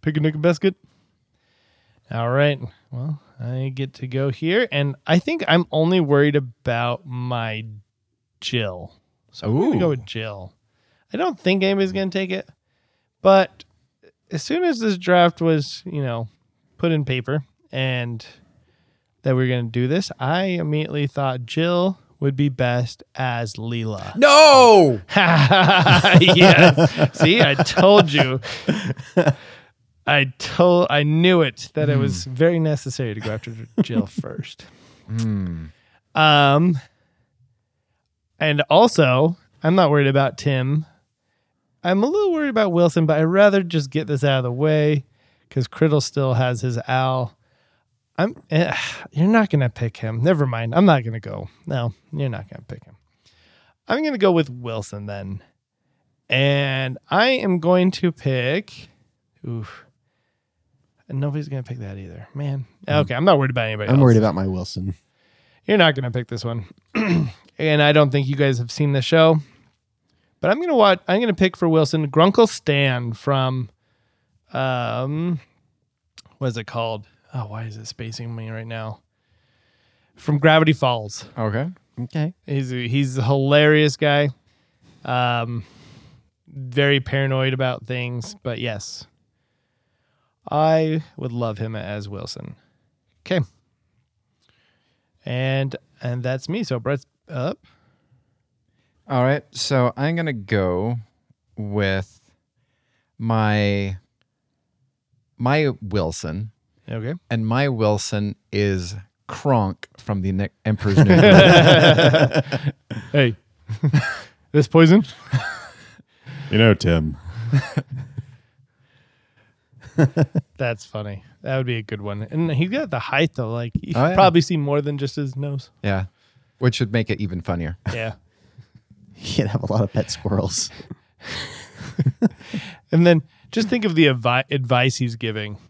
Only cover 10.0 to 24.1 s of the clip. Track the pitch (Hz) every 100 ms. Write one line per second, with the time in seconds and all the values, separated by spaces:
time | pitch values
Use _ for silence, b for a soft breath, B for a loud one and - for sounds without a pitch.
10 | 104 113 110 101 90 _ _ _ _ _
11 | _ 214 359 226 185 196 190 196 190 185
12 | 190 190 190 185 - _ _ _ _ _
13 | _ _ 190 190 185 _ - _ _ _
14 | _ _ _ 170 - 320 359 247 220 185
15 | 180 180 175 - 165 160 139 - - 160
16 | 135 117 113 _ _ _ _ _ 170 156
17 | 135 127 120 147 135 _ _ 131 131 127
18 | 120 113 - - _ _ _ _ _ _
19 | _ _ 139 127 127 123 117 120 127 165
20 | 196 - 127 170 190 175 160 151 156 147
21 | 143 - 139 127 120 - 165 175 180 185
22 | _ _ 139 135 147 127 127 120 123 -
23 | - - 131 120 117 - 113 120 110 104
24 | 95